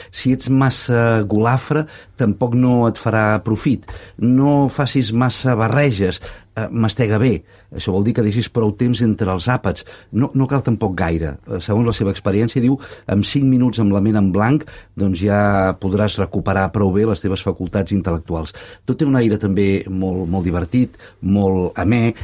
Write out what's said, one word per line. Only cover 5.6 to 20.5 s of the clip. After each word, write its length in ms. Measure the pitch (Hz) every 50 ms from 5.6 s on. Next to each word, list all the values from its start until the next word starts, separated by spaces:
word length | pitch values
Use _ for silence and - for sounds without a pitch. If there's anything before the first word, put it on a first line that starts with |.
| 110 113 117 139 147 143 113 95 98 90 - - - - - - - _ -
Eh, 160 | 113 110 -
mastega 460 | - 117 113 107 - - 123 104 107 107
bé. 220 | 123 131 101 78 - _ - - _ _
Això 200 | - 76 - 104
vol 140 | 90 95 101
dir 80 | 117 113
que 80 | 127 110
deixis 240 | 107 101 120 110
prou 220 | - - 120 110 104
temps 300 | 101 - 123 123 120 104 120
entre 240 | 110 104 - 110
els 200 | 92 92 90 87 123
àpats. 320 | 127 123 - 101 82 - - - - - - _ -
No, 140 | 104 135 139 - 135
no 60 | 135
cal 140 | - 143 139 -
tampoc 300 | 127 113 98 113 101 90
gaire. 380 | 85 92 82 85 80 80 76 71 - -
Eh, 140 | - 110 90
segons 280 | - - 104 110 120
la 40 | 117 107
seva 160 | - 107 98 98
experiència, 460 | - - 104 95 104 117 113 - 135 117
diu, 140 | 123 139 131 - - - - - -
amb 160 | 95 101 101
cinc 160 | - - 143 139
minuts 360 | 135 131 123 127 123 110 113 110
amb 80 | 101
la 80 | 98 101
ment 160 | 95 110 107
en 140 | 107 98 95
blanc, 320 | 87 98 107 117 143 151 - - - - - - _
doncs 240 | - 98 98 92 85
ja 200 | 98 104 101 104 104 101 101 98 95 95 90 -
podràs 360 | 98 95 92 101 107 104 - 101
recuperar 500 | 95 - - 101 82 107 95 98 95 92
prou 220 | - 107 101 95 90
bé 80 | 104 110
les 120 | 113 104 -
teves 240 | - 95 95 - -
facultats 480 | - 87 - 92 85 - 101 95 78
intel·lectuals. 640 | 101 98 87 95 82 80 78 - 87 82 78 - - - - - - - _
Tot 120 | - 127 -
té 80 | 160
un 80 | 139 135 127
aire 160 | 120 113 104 104
també 440 | 113 98 98 98 101 98 98 95 - 95
molt, 360 | 95 92 95 92 90 92 92 82
molt 160 | 90 95 85
divertit, 480 | 90